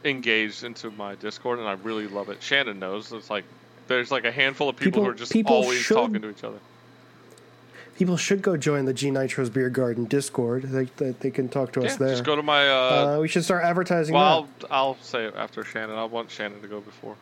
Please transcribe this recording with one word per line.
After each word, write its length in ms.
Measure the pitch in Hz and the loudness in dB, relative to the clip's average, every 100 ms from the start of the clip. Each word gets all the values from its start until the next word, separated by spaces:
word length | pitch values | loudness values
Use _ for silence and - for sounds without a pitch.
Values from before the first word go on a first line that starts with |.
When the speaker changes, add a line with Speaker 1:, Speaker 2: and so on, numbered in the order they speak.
Speaker 1:
engaged 600 | 151 135 123 110 107 101 120 | -2 -2 2 2 2 -4 -12
into 260 | 113 117 | -10 -12
my 240 | 104 101 98 | -8 -10 -8
Discord, 440 | 107 - 127 120 | -10 -8 -4 -4
and 80 | 110 | -4
I 60 | 98 | -6
really 260 | 104 110 107 | -4 -6 -4
love 200 | 101 101 | -6 -8
it. 160 | 101 | -10
Shannon 360 | - 139 127 101 | 0 0 0 -4
knows. 340 | 92 101 110 | -6 -6 -8
It's 160 | 113 - | -14 -6
like, 160 | 104 92 - - - - | -6 -6 -20 -20 -20 -2
there's, 240 | 127 123 | 0 0
like, 140 | 135 117 | 0 0
a 60 | |
handful 360 | 123 135 131 143 | 2 0 2 -2
of 80 | 127 | 2
people 160 | 190 | 2
Speaker 2:
People, 120 | 185 202 | 2 0
Speaker 1:
who 40 | |
are 20 | |
just 180 | 113 120 | -2 -2
Speaker 2:
people 240 | 220 208 131 | 0 4 4
Speaker 1:
always 240 | 127 123 | 4 0
Speaker 2:
should 140 | 117 - | 2 2
Speaker 1:
talking 260 | 120 110 | 2 -2
to 80 | 107 | -6
each 140 | 104 | -10
other. 140 | 113 107 - - - - - - - - - - - - - - | -12 -12 -18 -20 -20 -20 -20 -20 -20 -20 -20 -20 -20 -20 -20 0
Speaker 2:
People 180 | 180 175 | 2 2
should 260 | - 202 | 2 2
go 140 | 196 170 | 2 0
join 300 | 151 143 131 | 2 0 0
the 80 | |
G 180 | 127 139 | 0 0
Nitro's 380 | 135 135 - 123 | 0 -2 -2 -2
Beer 200 | 131 127 | 0 0
Garden 360 | 123 123 117 113 | 0 0 0 0
Discord. 580 | 139 135 - 120 123 | 0 0 -2 0 -2
They, 220 | 135 131 131 - | -2 -2 -2 -2
they, 140 | 139 123 | -4 -2
they 120 | 135 | -4
can 180 | 127 127 | -2 -2
talk 240 | 139 131 | -2 -2
to 80 | - | 0
us 100 | 123 | -2
Speaker 1:
Yeah, 60 | 269 | 0
Speaker 2:
there. 120 | 135 | 0
Speaker 1:
just 120 | 127 | 0
go 140 | 123 147 | 0 0
to 40 | |
my, 260 | 147 147 139 | 4 4 6
uh, 460 | 135 127 127 139 147 | 6 4 4 4 2
Speaker 2:
Uh, 20 | |
we 80 | 156 | 2
should 160 | 180 | 0
start 220 | 170 180 170 | 2 2 2
advertising 500 | 175 180 175 156 151 | 2 2 0 4 6
Speaker 1:
well, 320 | 147 160 143 - | 6 6 0 -14
Speaker 2:
that. 80 | - | -2
Speaker 1:
I'll, 200 | 139 135 | 0 2
I'll 60 | 127 | -2
say 240 | - 123 110 | -6 -4 -4
it 80 | 101 | -6
after 300 | 110 - 110 | -8 -8 -8
Shannon. 320 | 113 110 110 | -8 -6 -6
I 80 | 113 | -6
want 260 | 117 113 | -6 -8
Shannon 300 | - 104 104 | -8 -8 -8
to 60 | 104 | -12
go 100 | 104 | -12
before. 360 | 104 - - 107 | -12 -16 -16 -16